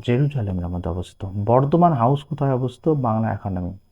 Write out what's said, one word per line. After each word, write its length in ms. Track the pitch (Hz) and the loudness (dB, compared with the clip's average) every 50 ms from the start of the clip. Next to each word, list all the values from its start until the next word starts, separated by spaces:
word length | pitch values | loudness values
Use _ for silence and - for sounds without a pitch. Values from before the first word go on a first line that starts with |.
| - | -2
জেরুজালেমের 640 | - 120 127 147 143 143 135 107 98 92 90 87 87 87 | 0 0 2 2 0 0 -2 -4 -2 -4 -4 -4 -4 -4
মধ্যে 180 | 87 87 90 85 | -4 -4 -4 -4
অবস্থিত। 280 | 90 87 - - - - 95 95 101 101 110 | -6 -6 -10 -10 -10 -10 -8 -6 -4 0 2
বর্ধমান 420 | 117 131 139 143 156 170 175 170 160 123 | 4 4 4 4 4 4 4 4 4 4
হাউস 200 | 113 123 143 143 - - | 2 2 2 0 -2 -6
কোথায় 240 | 156 - 143 139 131 123 | -6 -2 -2 0 0 0
অবস্থিত? 280 | 131 123 - - - 165 156 143 127 | -2 -4 -6 -4 -2 0 0 2 0
বাংলা 200 | 113 110 110 113 110 110 | 0 0 0 0 -2 -2
একাডেমি। 380 | 107 - 104 95 90 90 87 92 98 - _ | -4 -4 -6 -4 -4 -4 -6 -8 -10 -16 _